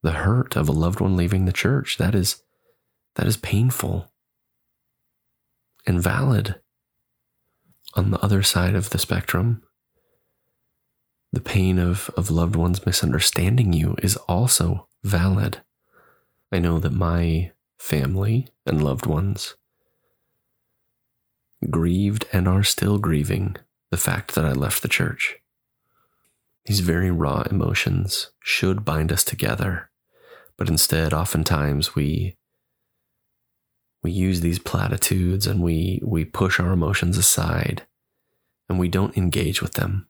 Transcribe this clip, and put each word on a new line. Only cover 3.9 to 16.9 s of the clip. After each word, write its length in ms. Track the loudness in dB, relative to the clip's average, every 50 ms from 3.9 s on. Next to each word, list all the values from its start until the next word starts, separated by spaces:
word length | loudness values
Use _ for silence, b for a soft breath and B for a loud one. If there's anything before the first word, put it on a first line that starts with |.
| -4 -4 -6 -10 _ _ _ _ _ _ _ _ _ _ _ _ _ _ _ _ _ _ _ _ _ _ _ _ _ _ _ _ _ _ _ _ _ _ _
and 160 | 0 0 2 2
valid. 580 | 0 0 0 0 2 2 2 0 -2 -6 -10 _ _ _ _ _ _ _ _ _ _ _ _ _ _ _ _ _ _ _ _ _ _ _ _ _ -6 -2
On 160 | -2 0 0
the 80 | 0 0
other 240 | 2 2 2 4 2
side 320 | 2 2 2 2 2 2
of 160 | 0 -2 -2
the 80 | -2 -4
spectrum, 640 | -2 0 -2 -4 -2 -2 -2 0 2 0 0 -2 _ _ _ _ _ _ _ _ _ _ _ _ _ _ _ _ _ _ _ _ _ _ _ _ _ _ _ _ _ _ _ _ _ _ -6
the 80 | -6
pain 380 | -4 0 0 2 2 4 2 2
of, 320 | 2 2 0 -2 -4 -6 -4
of 140 | -4 -2 0
loved 260 | 0 0 2 2 2
ones 280 | 2 2 2 0 0 -2
misunderstanding 880 | -2 -2 0 0 0 0 2 0 0 0 2 0 2 4 4 4 4 4
you 220 | 2 2 0 -2 0 0
is 140 | 0 0
also 720 | -2 -2 -2 0 2 2 2 2 2 2 0 0 -2 -6 _ _ _ -6
valid. 580 | -2 0 2 2 4 2 2 0 -2 -4 -8 -14 _ _ _ b b b b b b b b b b b b b b
I 80 | -2 0
know 220 | 2 2 2 2
that 120 | 0 0